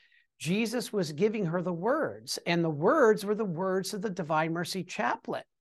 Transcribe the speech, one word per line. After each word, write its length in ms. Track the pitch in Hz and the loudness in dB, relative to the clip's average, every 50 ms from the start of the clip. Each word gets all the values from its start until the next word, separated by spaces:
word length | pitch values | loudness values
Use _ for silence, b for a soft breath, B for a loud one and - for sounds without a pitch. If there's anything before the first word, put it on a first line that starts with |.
| b b b b b b _ - | b b b b b b _ -8
Jesus 520 | 127 156 190 214 233 214 240 247 - - | -2 -2 0 0 0 0 -2 -4 -4 -2
was 200 | 214 202 170 151 | -2 -2 -2 -2
giving 340 | 147 143 202 220 208 202 190 | 0 2 2 2 2 2 -2
her 160 | 160 170 185 | 0 0 -2
the 100 | 160 185 | -2 -2
words, 680 | 175 165 180 233 294 320 269 120 98 110 113 - - - - | -4 -2 0 0 0 2 0 -2 -4 -8 -8 -8 -8 -6 -2
and 200 | 175 170 170 165 | 0 2 2 2
the 60 | 160 | 0
words 540 | 151 139 165 233 311 320 247 220 214 208 196 | 0 2 4 4 6 8 8 6 6 4 2
were 120 | 202 214 | -2 -2
the 80 | 202 220 | -2 -2
words 500 | 190 156 160 190 190 185 190 185 - 220 | -4 -2 -2 -2 0 0 -2 -2 -4 -6
of 80 | 190 | -6
the 80 | 208 220 | -6 -6
Divine 420 | 175 190 165 147 160 156 165 165 | -4 -4 -2 0 0 0 2 0
Mercy 300 | 165 170 165 - - 190 | -2 -2 -4 -4 -4 -6
Chaplet. 640 | 175 - - - 220 269 392 - - 233 - - - _ _ _ | -8 -8 -4 -2 -2 -2 -2 -2 -4 -6 -6 -6 -8 _ _ _